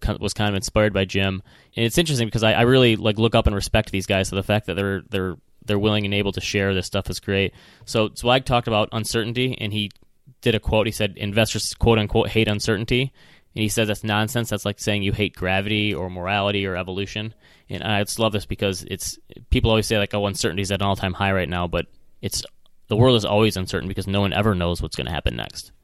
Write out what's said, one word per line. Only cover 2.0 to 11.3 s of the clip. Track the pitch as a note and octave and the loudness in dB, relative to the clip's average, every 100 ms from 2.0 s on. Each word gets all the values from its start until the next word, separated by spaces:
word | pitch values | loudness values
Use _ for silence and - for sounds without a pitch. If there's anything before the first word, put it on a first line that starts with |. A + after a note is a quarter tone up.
| E3 C3+ A2+ | 2 2 0
because | A#2 | 2
I, | A2 | 4
I | G#2 | 6
really, | A#2+ C3 B2 A2 | 6 6 6 4
like, | G#2 G#2 | 2 2
look | A2+ | 2
up | A2+ A2+ | 4 2
and | |
respect | G2+ - A2 G#2+ | 0 0 -2 0
these | G2 F#2 | -2 0
guys. | G2 G2 | 0 0
So | F#2+ | -2
the | |
fact | F#2+ G#2+ - | 0 0 0
that | F2 | -2
they're, | G2+ G2 - | -2 -4 -4
they're, | G2+ F#2 F2 _ _ - | -4 -4 -6 _ _ -4
they're | G#2 | 0
willing | G#2+ G#2 G2+ | 2 0 0
and | |
able | G2+ G2+ | 0 0
to | F#2 | -2
share | - G#2 G2 | -2 0 0
this | F#2+ F2 | 0 -2
stuff | G2+ - | -4 -4
is | F2+ | -6
great. | - G2 F#2+ - - - | -2 0 0 -4 -20 -20
So | - A#2 G#2+ - | -4 0 0 0
Zweig | A#2+ C3 C3 | 2 2 2
talked | B2 A#2 | 0 2
about | G#2+ G#2+ | 0 0
uncertainty, | A2+ G#2+ A#2 A2 A#2+ B2+ - | -2 -2 -2 -2 -2 -4 -4
and | G#2+ | -4
he | G#2+ G#2 - _ _ _ - | -4 -4 -8 _ _ _ -4
did | B2+ | 0
a | A2+ | 0
quote. | - A2 G#2+ | 2 2 2
He | |
said, | G#2 G#2+ F#2+ | 0 -4 -4
"Investors, | G#2 | -4